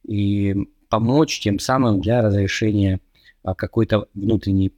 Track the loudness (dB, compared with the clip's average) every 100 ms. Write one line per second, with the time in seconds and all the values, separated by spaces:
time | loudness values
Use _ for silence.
0 | -4 -2 0 0 0 -2 -6 _ _ -2
1 | 2 2 0 0 -2 -2 -2 0 2 2
2 | 2 2 2 2 0 0 0 2 0 0
3 | _ _ _ _ -8 -6 -4 -2 0 0
4 | -4 -6 -2 0 0 0 0